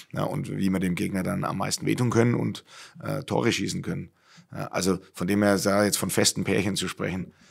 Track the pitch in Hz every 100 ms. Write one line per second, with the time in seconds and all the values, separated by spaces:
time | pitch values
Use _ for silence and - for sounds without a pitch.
0 | - - - 98 - 101 95 95 90 87
1 | 95 95 92 95 - - 98 - - -
2 | 123 110 120 120 113 - - - - -
3 | - 98 - - 117 - 101 92 - 90
4 | 95 _ _ - - 107 - 101 92 87
5 | - - 90 101 104 98 101 98 104 -
6 | 95 - 101 - 98 98 98 95 92 -
7 | 101 185 - - _